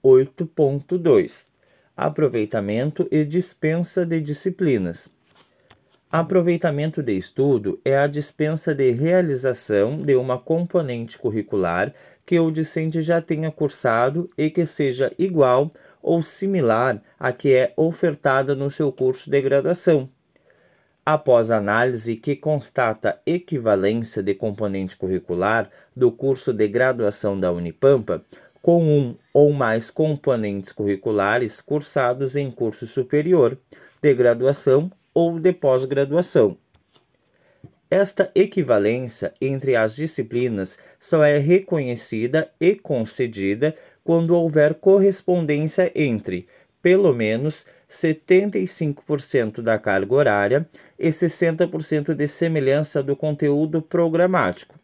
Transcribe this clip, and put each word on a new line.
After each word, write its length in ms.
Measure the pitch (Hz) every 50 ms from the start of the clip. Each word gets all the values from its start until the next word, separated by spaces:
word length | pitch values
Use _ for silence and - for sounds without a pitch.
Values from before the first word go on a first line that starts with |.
Oito 440 | - 135 131 131 135 139 _ - 175
ponto 520 | 156 _ - 151 135 139 143 - _ 180 185
dois. 500 | 165 170 127 101 87 - - - - _ _ _ _ _ _ _ _ _ _
Aproveitamento 1120 | - - 156 151 - 156 131 - 113 104 104 - 110 101 101 104 113 135 151 147 - 175 -
e 140 | - 156 151
dispensa 800 | 147 156 180 180 - - _ - 156 160 170 175 - - 185 180
de 160 | 165 165 160
disciplinas. 880 | 151 147 147 - - 190 180 - 190 156 127 107 92 85 85 - - - _ _ _ _ _ _ _ _ _ _ _ _ - _ _ _ _ _ _ _
Aproveitamento 920 | - 160 170 - 185 185 170 175 170 170 - 165 143 143 151 160 156 -
de 100 | 143 117 101
estudo 640 | 95 90 - _ - 135 143 135 113 101 98 - - _
é 120 | 135 135
a 100 | 139 143
dispensa 680 | 147 143 147 147 - _ - 151 151 160 156 - 165 151
de 160 | 135 135 127
realização 1080 | 120 117 147 165 180 185 180 156 139 123 131 131 123 - - - 107 101 101 117 147 156
de 140 | - 147 135
uma 240 | 127 127 127 123 127
componente 800 | _ - 160 165 175 175 - 180 160 131 123 117 117 113 - -
curricular 760 | - 120 107 110 101 - - 101 92 85 85 90 101 135 - - - - _ _ _
que 140 | - 180 170
o 120 | 165 160
discente 520 | 160 160 160 - - 170 160 160 156 165
já 180 | 156 160 170 165
tenha 300 | 160 - 165 151 160 160
cursado 800 | - - 156 135 - - - 123 110 117 120 135 143 165 175 - _ -
e 100 | 156 156
que 160 | 156 180 170
seja 480 | - - - 147 135 123 127 135 - - -
igual 520 | 180 196 180 156 135 127 123 131 147 165 _ - _ - _ _
ou 220 | - - 170 170
similar 800 | 160 - - - 190 196 196 180 135 113 110 113 123 131 117 101 _ _ _ _
à 140 | - 131
que 200 | 120 - - 143
é 200 | 131 127 127 - -
ofertada 800 | - 156 165 165 - - 170 147 - - 147 131 135 135 135 143
no 160 | 131 139 143
seu 200 | 139 - 156 139
curso 380 | - - 131 131 131 - - 147
de 140 | 139 139
graduação. 680 | 131 135 139 139 135 156 175 175 - 180 160 143 131 135 _ _ _ _ _ _ _ _ _ _ _ _ _ _ _ _ _ _ _
Após 460 | 147 156 151 - 139 123 117 113 110
análise 680 | 117 107 101 101 104 113 123 131 123 117 110 117 113
que 180 | 110 - 147 143
constata 840 | - - 156 156 143 - - _ - 123 113 110 - - 107 - - _
equivalência 960 | - 170 180 175 - 160 135 113 110 104 98 95 101 110 117 113 113 - 110
de 120 | 95 101 98
componente 600 | - - 110 101 104 110 101 98 98 95 92 -
curricular 720 | _ - 92 92 90 - - 90 87 92 104 110 117 104 - _ - _ _ _
do 160 | 127 127 120
curso 420 | 113 - 135 135 131 131 - 135
de 140 | 120 104 107
graduação 720 | 104 101 117 127 131 127 117 110 101 104 - - 104 98 98
da 140 | 92 90
Unipampa, 720 | 87 87 87 85 - _ - 139 143 127 104 - 87 80 - _ - - - _ _ _
com 200 | - 170 170 170
um 340 | 165 156 147 143 139 120 117 - _ _
ou 220 | _ 143 147 147
mais 380 | 147 139 127 113 110 117 113 -
componentes 840 | _ - 156 156 151 143 - 143 127 117 107 104 98 98 95 -
curriculares 880 | - - 107 101 101 95 - 117 107 101 98 101 110 123 127 107 - -
cursados 760 | - - 143 151 143 - - 147 131 120 127 135 139 131 131
em 140 | 143 139 131
curso 360 | 117 - 123 110 107 - 123
superior, 720 | 113 - 135 123 - - 147 151 175 185 165 127 117 135 - _ _ - - - - _ _
de 140 | - 151 135
graduação 760 | 120 123 120 117 117 127 135 143 - - 139 131 143 160 185 _ _ _ _
ou 260 | _ 165 170 170 170 165
de 140 | 160 180
pós-graduação. 1040 | 175 - - 139 131 127 131 131 139 135 139 139 147 170 175 - - 151 113 101 90 _ _ _ _ _ _ _ _ _ _ _ _ _ _ _ _ _ _ _ _ _ - - _ _ _ _
Esta 420 | - 185 202 190 - - 190 - _
equivalência 1000 | 190 196 220 - 196 156 123 117 104 101 107 117 127 127 120 - - - - _ _
entre 360 | 127 135 139 135 135 135 127
as 180 | 113 110 110 110
disciplinas 840 | 143 156 156 - - 117 113 120 120 127 123 113 98 95 92 - - - - _ _
só 240 | - - 170 156
é 160 | 151 147 147 147
reconhecida 1120 | 139 156 180 196 190 - 180 156 135 123 120 117 - - 117 110 113 123 139 156 - - _ _
e 160 | 165 180 208
concedida 1000 | - _ - 147 120 113 110 - - 127 117 110 98 98 98 101 113 139 151 156 - - - _ _
quando 320 | _ - 165 170 165 165 175
houver 400 | 175 165 165 147 151 147 151 160
correspondência 1160 | - - 190 190 196 190 196 190 190 - - 180 175 165 147 147 147 156 156 - - 185 175 -
entre, 540 | - 151 135 113 104 - - 92 90 - _ _ _ _ _ _ _
pelo 300 | - 175 185 190 202 165
menos, 540 | 131 117 110 107 110 117 139 156 151 - - - _ _ _
setenta 720 | _ - - - 160 156 156 _ - 185 185 202 208 - 202
e 80 | 185
cinco 380 | 175 - - 165 151 143 - _
por 160 | - 151 139
cento 420 | - - - 131 117 107 104 -
da 160 | 113 113 110 107
carga 360 | - 107 98 98 98 101 123
horária 540 | 139 143 120 101 101 101 104 123 147 160 _ _ - - _ _ -
e 140 | - 165
sessenta 560 | 156 - 175 165 - - 175 165 160 160 180 175
por 140 | - 160
cento 300 | 151 - 156 151 147 170
de 140 | 160 143 147
semelhança 720 | 147 - - 170 165 160 156 135 135 135 147 151 - - 151
do 140 | 139 139 139
conteúdo 680 | - - 151 147 - 156 143 143 147 156 156 156 160
programático. 920 | 160 _ - 170 170 165 160 170 175 185 185 170 120 90 87 - - _ _ -